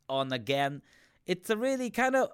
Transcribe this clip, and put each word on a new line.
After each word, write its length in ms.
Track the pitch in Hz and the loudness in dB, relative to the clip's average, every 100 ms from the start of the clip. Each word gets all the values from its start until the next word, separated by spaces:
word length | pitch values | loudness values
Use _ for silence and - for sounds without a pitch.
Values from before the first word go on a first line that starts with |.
| - | -4
on 240 | 135 135 | -2 0
again. 500 | 131 107 139 139 143 - - _ _ | -2 0 0 0 -2 -14 -20 _ _
It's 240 | - 180 - | -6 -4 -2
a 60 | 214 | 0
really 320 | 262 262 247 | 0 0 -2
kind 280 | 220 262 262 | 0 2 2
of 140 | 240 | 0